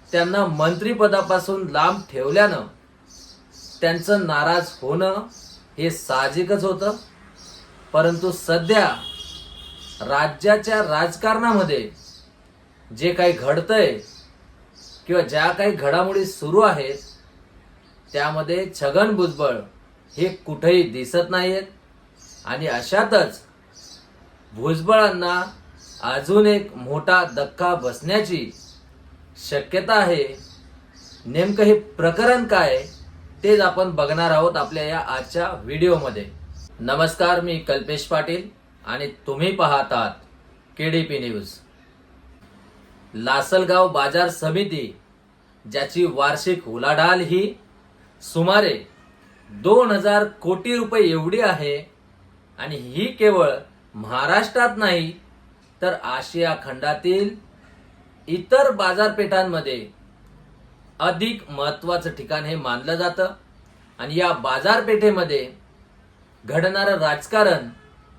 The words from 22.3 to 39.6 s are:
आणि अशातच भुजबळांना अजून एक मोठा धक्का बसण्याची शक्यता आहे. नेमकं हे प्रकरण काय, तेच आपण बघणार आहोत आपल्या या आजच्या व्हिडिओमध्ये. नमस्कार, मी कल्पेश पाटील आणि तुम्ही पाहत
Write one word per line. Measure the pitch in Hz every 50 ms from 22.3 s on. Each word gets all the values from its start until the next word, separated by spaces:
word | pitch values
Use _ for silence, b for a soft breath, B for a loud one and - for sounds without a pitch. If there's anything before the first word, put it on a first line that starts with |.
| - - -
आणि | - 123 135 156 156
अशातच | 120 120 120 - 185 208 220 202 220 196 127 107 - - - - _ _ _ _ _ - - - - - - _ _ _ - - - _ _ _ 110
भुजबळांना | 104 127 156 160 160 160 196 220 220 214 202 180 180 180 175 180 180 180 - - - - - - - - - - -
अजून | - 120 131 139 135 - 196 208 214 208
एक | 208 202 202 - -
मोठा | 131 123 127 143 151 151 - 180 180 -
धक्का | - - 143 143 139 - - 175 175 175
बसण्याची | 160 120 123 120 - 147 160 196 214 208 - 180 151 117 - - - - - - - - - - - - - - - - - - - - -
शक्यता | - 139 - - 175 190 196 220 220
आहे. | 208 196 175 175 147 139 - - - - - - - - - - - - - - - - - - - -
नेमकं | 117 131 160 180 202 202 202 208
हे | 208 214 214
प्रकरण | - - - - 165 170 165 196 233 247 247 240 226 -
काय, | 208 185 165 139 131 131 143 - - - - - - - - - - - -
तेच | 202 214 208
आपण | 196 180 180 196 185 185
बघणार | 165 151 143 143 156 160 170 165
आहोत | 160 156 165 170 170 156
आपल्या | - - 160 156 151
या | 151 160 160
आजच्या | - - 127 131 131 - - 170 175 190
व्हिडिओमध्ये. | - 113 104 117 147 156 165 185 170 156 143 127 107 104 98 - - - - - - - - - - -
नमस्कार, | 113 123 139 147 160 165 - - 180 175 180 180
मी | 175 175 165 160
कल्पेश | - - 135 135 113 - 151 147 -
पाटील | - 170 156 147 - 170 180 196 208 - _ _ _ _ _ -
आणि | 98 117 135 143 143 - - - -
तुम्ही | 135 139 165 190
पाहत | 190 190